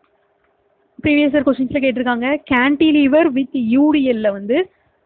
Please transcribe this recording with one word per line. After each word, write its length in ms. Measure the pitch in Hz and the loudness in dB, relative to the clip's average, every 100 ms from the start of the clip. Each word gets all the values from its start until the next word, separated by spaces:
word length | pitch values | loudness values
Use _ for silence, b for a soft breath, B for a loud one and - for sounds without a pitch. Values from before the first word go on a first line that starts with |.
| _ _ _ _ _ _ _ _ _ - | _ _ _ _ _ _ _ _ _ -6
Previous 340 | 302 294 294 | -2 2 2
year 140 | 294 277 | 0 0
கொஸ்டின்ஸ்ல 340 | 262 254 285 | -2 -4 -2
கேட்டிருக்காங்க. 460 | 262 240 247 233 254 294 - | -2 -2 -4 -2 -2 -4 -2
Cantilever 800 | 254 269 285 311 294 277 302 330 | 0 0 2 2 2 2 2 2
with 240 | 254 262 269 220 | -2 -4 -4 0
U 140 | 262 302 | 2 2
D 160 | 294 262 | 2 0
L-ல 200 | 226 214 | -2 -2
வந்து 280 | 196 202 285 370 _ _ _ | -4 -4 -2 -4 _ _ _